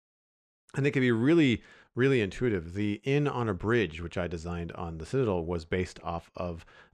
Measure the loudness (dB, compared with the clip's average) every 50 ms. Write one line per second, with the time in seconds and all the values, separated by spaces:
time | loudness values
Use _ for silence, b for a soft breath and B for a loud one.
0 | _ _ _ _ _ _ _ _ _ _ _ _ _ _ -4 -2 0 0 2 2
1 | 2 2 4 4 4 4 6 6 6 6 4 B B B B B B B _ 0
2 | 2 4 4 2 2 0 -2 -2 0 0 0 0 -2 -4 -4 -2 -2 -2 -2 -2
3 | -2 0 0 2 2 0 0 0 -2 -2 -2 -2 0 2 2 2 2 0 -4 -8
4 | -10 -6 -4 -4 -4 -4 -4 -6 -6 -6 -6 -6 -6 -8 -8 -8 -8 -8 -8 -10
5 | -8 -4 -2 0 0 2 0 0 0 -2 -4 -4 -4 -2 -2 -2 -2 -2 -6 -10
6 | -8 -6 -6 -6 -8 -10 _ -6 -6 -6 -6 -10 -14 B B B B B